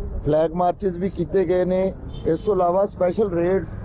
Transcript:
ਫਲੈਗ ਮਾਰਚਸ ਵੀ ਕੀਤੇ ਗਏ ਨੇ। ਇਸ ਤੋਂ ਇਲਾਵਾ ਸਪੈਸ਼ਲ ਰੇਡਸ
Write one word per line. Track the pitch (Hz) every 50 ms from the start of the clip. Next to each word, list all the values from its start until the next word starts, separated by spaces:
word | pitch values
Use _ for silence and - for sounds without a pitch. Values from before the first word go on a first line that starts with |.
| - - - - -
ਫਲੈਗ | 143 151 156 165 165 160
ਮਾਰਚਸ | 180 180 175 175 - 202 185 170
ਵੀ | 170 190 190
ਕੀਤੇ | - - 170 156 - 196 185
ਗਏ | 165 185 180 180
ਨੇ। | 180 185 185 190 190 - - - - - - -
ਇਸ | 156 165 160
ਤੋਂ | - 214 196
ਇਲਾਵਾ | 180 180 175 175 196 202
ਸਪੈਸ਼ਲ | 202 - 175 180 180 175 208 226 202
ਰੇਡਸ | 170 170 170 180 190 185 165 - - -